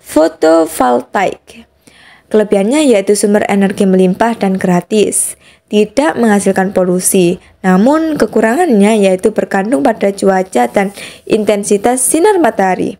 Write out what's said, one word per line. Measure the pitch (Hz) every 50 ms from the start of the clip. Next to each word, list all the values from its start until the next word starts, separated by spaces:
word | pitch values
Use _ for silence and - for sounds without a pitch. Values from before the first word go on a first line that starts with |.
fotovoltaik. | _ - - 302 311 330 - - - 320 320 330 330 320 - - 277 247 240 247 262 _ _ 208 190 - - - _ _ - 233 233 _ _ _ _ - _ _ - - - _ _ _ -
Kelebihannya | 220 214 202 - 202 196 208 254 302 311 277
yaitu | 233 202 196 - 208
sumber | 202 - 208 202 208 - - 208
energi | 202 196 190 190 - 202
melimpah | 190 185 185 185 185 185 - 226 233 233
dan | 226 - 190 190
gratis, | 190 - 185 180 175 175 _ - 311 - - - - - - - _ _ - _ _ _ _
tidak | - 208 214 208 - - 277 330 -
menghasilkan | - 233 226 208 202 196 202 190 185 190 185 208
polusi. | 196 185 180 180 180 180 - - 196 180 170 180 175 _ - _ _
Namun | - 185 185 185 202 247 294 320 320 320 302
kekurangannya | 294 247 208 - 226 214 220 233 311 370 339 247 208 196 208 226 220 202
yaitu | 190 190 185 - 220
bergantung | 214 - 196 - - 196 190 214 277 269 285
pada | 277 220 - - 202
cuaca | 196 202 - 196 190 190 185 185 - - 247 240 -
dan | 214 196 190 196 - - - - - _ -
intensitas | - 220 208 202 214 202 202 208 214 196 202 240 247 254
sinar | 254 - - 311 339 415 415 370
matahari. | 320 233 220 - 196 190 185 - 180 - - -